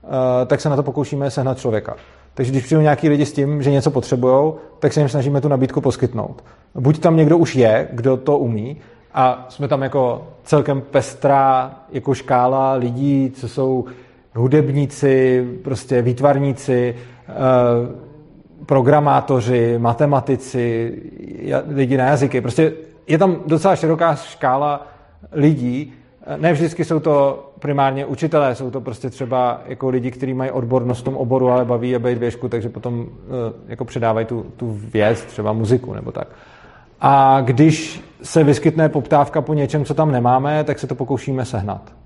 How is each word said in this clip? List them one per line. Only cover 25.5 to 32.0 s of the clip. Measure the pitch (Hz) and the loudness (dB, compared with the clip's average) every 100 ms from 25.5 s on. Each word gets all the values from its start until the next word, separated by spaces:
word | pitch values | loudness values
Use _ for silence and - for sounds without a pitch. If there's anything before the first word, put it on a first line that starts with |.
| 147 123 123 147 - _ _ - 147 | 2 -2 -6 -8 -16 _ _ -14 -2
Ne | 160 | 0
vždycky | 151 165 165 165 | 2 0 -2 -2
jsou | 160 | 0
to | 160 143 139 - - - | 2 4 2 0 -12 -12
primárně | 143 143 135 135 143 | -4 0 0 0 -6
učitelé, | 135 156 156 139 120 | -4 0 2 0 -2
jsou | 131 | -6
to | 131 | -8
prostě | 127 113 131 | -10 -10 -10
třeba | - 127 127 123 117 - | -8 -4 -2 -2 -2 -10
jako | 127 131 | -6 -2
lidi, | 127 123 | -2 -4
kteří | 123 131 | -6 -6
mají | 131 131 | -4 -4
odbornost | - 117 127 123 120 | -4 -2 0 0 -4
v | |
tom | - 135 | -6 -6
oboru, | 127 131 127 | -2 0 2
ale | 123 120 | 2 2
baví | 120 123 | -2 0
je | |
být | 123 | -2